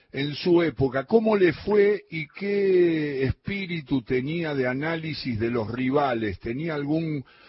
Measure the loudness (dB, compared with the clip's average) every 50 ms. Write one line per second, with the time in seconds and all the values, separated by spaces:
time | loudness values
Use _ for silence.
0 | _ _ -8 -6 -6 -6 -6 -2 2 4 4 4 4 2 0 0 0 0 0 -2
1 | -2 2 2 2 4 4 2 4 4 4 2 2 -2 2 4 4 4 4 2 0
2 | -4 -8 -10 -10 -10 -10 -10 -8 -4 -2 -2 0 2 4 4 6 4 4 2 0
3 | -2 -2 -2 0 0 0 -2 _ -6 -8 -6 -6 -6 -6 -6 -6 -4 -2 -2 -2
4 | 0 0 -2 -2 0 -2 -4 -4 -2 -2 -2 0 0 0 -2 -2 -4 -4 -4 -4
5 | -4 -6 -8 -6 -4 -4 -4 -2 -2 0 0 -2 -2 -4 -4 -2 0 0 2 2
6 | 2 2 0 0 -2 -4 -4 -6 -6 -8 -6 -6 -6 -6 -6 -4 -2 -2 -2 -2
7 | -2 -2 -4 -6 -8 _ -18 -20 -20